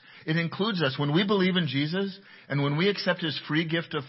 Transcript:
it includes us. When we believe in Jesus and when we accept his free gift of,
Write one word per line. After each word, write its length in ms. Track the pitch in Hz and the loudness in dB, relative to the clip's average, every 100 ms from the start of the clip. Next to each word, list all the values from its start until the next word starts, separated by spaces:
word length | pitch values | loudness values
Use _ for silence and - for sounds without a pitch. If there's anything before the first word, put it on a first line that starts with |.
| - - - | -18 -10 -2
it 100 | 160 | 0
includes 460 | 165 - 208 185 | 0 -2 -2 2
us. 160 | 143 135 | 0 0
When 140 | 143 | 2
we 100 | 156 202 | 2 4
believe 300 | 202 185 180 | 4 4 2
in 120 | 151 | 0
Jesus 520 | 135 151 185 196 - - - - | 0 -2 -2 -4 -8 -20 -18 -4
and 140 | 139 | 0
when 160 | 143 151 | 0 2
we 120 | 196 | 2
accept 320 | 196 185 180 | 0 -2 -2
his 180 | 170 131 - | -2 -4 -2
free 160 | 151 | -2
gift 320 | 165 165 160 | 0 -2 -2
of, 80 | 151 | -6